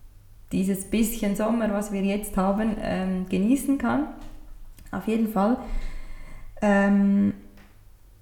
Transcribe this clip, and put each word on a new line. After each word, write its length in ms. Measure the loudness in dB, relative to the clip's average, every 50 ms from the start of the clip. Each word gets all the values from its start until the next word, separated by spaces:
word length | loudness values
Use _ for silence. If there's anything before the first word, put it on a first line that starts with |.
| -20 -20 -20 -20 -20 -20 -20 -20 -10 -4
dieses 340 | -2 0 2 0 0 -2 -2
bisschen 500 | 0 0 2 2 2 0 -2 -2 0 0
Sommer, 360 | 0 0 0 2 2 2 0 0
was 180 | 0 -2 -2
wir 100 | -2 0
jetzt 340 | 0 0 0 -2 -4 -2 0
haben, 380 | 2 2 2 2 2 2 0 -2 -2
ähm, 440 | -2 -2 -2 -2 -2 -2 -2 -2 -2 0
genießen 480 | 0 2 4 4 2 2 2 0 0
kann. 300 | 0 0 0 0 0 -2 -4 -6 -12 -14 -14 -14 -14 -16 -16 -16 -16 -16 -16 -16 -18 -14 -8
Auf 160 | -8 -6 -2
jeden 220 | -2 0 0 0 0
Fall, 280 | 2 2 2 2 2 0 -2 -4 -4 -2 -2 -4 -6 -8 -10 -10 -10 -12 -12 -14 -14 -14 -14 -12 -6 0
ähm, 720 | 2 4 6 6 6 6 6 4 4 4 4 4 4 2 0 -2 -10 -20 -20 -20 -20 -20 -20 -20 -20 -20 -20 -20 -20 -20 -20 -20